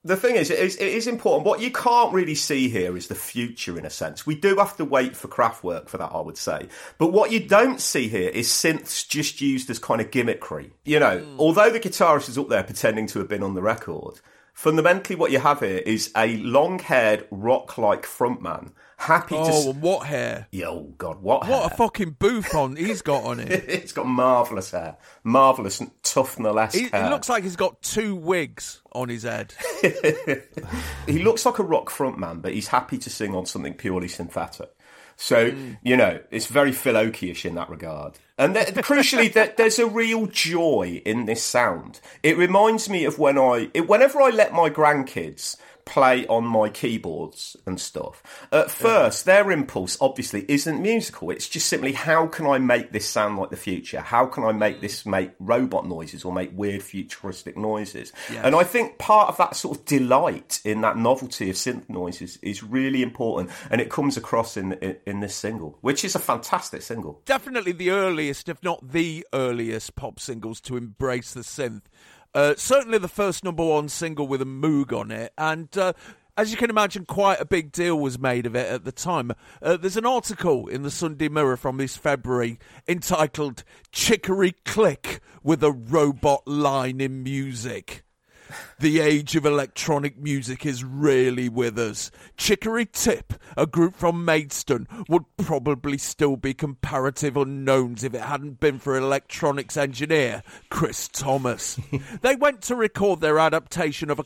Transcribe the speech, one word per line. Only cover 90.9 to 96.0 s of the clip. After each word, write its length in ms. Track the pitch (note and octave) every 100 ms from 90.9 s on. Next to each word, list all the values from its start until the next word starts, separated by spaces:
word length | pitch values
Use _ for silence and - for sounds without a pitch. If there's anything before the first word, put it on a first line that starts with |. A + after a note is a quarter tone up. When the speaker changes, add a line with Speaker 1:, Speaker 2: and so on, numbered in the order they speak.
| C3+ D3 C3 B2+ B2 B2
Speaker 2:
with 300 | A#2 A#2+ G#2+
us. 320 | A2 G2+ - - - -
Chicory 480 | - G3+ A3 A3+
Tip, 480 | A#3 - A#3+ - - - - -
a 80 | D3+
group 300 | E3+ E3 -
from 300 | E3+ E3+ E3+
Maidstone, 600 | D#3+ C#3+ - - B2 - A#3 F3
would 160 | E3+ - -
probably 580 | D#3+ D3 C3 C3+ C#3+
still 400 | C#3